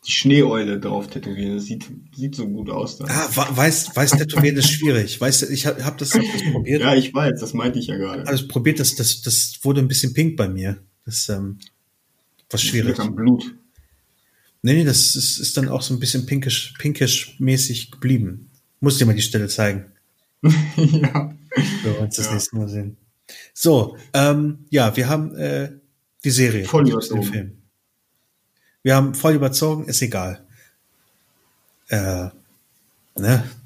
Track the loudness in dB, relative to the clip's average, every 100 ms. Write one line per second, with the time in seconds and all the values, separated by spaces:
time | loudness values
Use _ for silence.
0 | -2 0 4 6 6 2 -2 -4 -4 -6
1 | -6 -12 -10 -8 -6 -6 -6 -10 -12 -18
2 | -18 -8 -8 -6 -6 -6 -6 -6 -6 -8
3 | -4 -4 -2 -2 0 4 4 2 -4 0
4 | 2 2 2 2 2 4 2 2 2 2
5 | 0 -2 0 0 0 -2 -2 -4 -6 -6
6 | 0 0 0 -2 -2 -2 0 2 4 4
7 | 2 0 0 -2 -6 -4 -2 -4 -6 -6
8 | -6 -8 -4 -4 -2 0 0 0 -2 0
9 | -2 -2 -2 -2 -2 -4 0 2 2 0
10 | -2 0 0 0 -2 -2 -4 -6 _ _
11 | -10 -8 -6 -6 -6 -10 -18 _ _ _
12 | _ _ _ _ _ -4 -2 0 0 0
13 | -4 2 4 4 0 -14 _ _ _ _
14 | _ _ _ _ _ _ 2 4 4 4
15 | 2 0 -2 -2 -4 -2 -2 -2 -4 -2
16 | -2 -2 -2 -2 -2 -4 -6 -6 -4 0
17 | 0 0 -4 -4 0 2 0 -4 -8 -6
18 | 2 2 0 -6 -16 _ _ _ 0 4
19 | 4 4 0 -2 -2 0 0 -2 -10 _
20 | _ _ _ _ 4 4 2 2 4 4
21 | 2 0 -6 -12 _ -2 -2 -2 -2 -2
22 | -2 -4 -4 -4 -4 -6 -6 -6 -8 -12
23 | _ _ _ -20 -20 -2 4 4 2 -6
24 | -4 2 2 2 0 -4 -2 2 2 2
25 | 0 -2 -4 -6 -6 -4 -6 -12 _ _
26 | _ _ -2 2 2 2 0 4 4 2
27 | -4 -4 -4 -6 -8 -16 _ _ _ _
28 | _ _ _ _ _ _ _ _ 2 4
29 | 4 2 2 2 2 0 0 -2 -4 -2
30 | -2 -4 -6 -8 _ _ _ _ _ _
31 | _ _ _ _ _ _ _ _ _ -2
32 | -2 -4 -6 -12 _ _ _ _ _ _
33 | _ -2 2 2 0 -12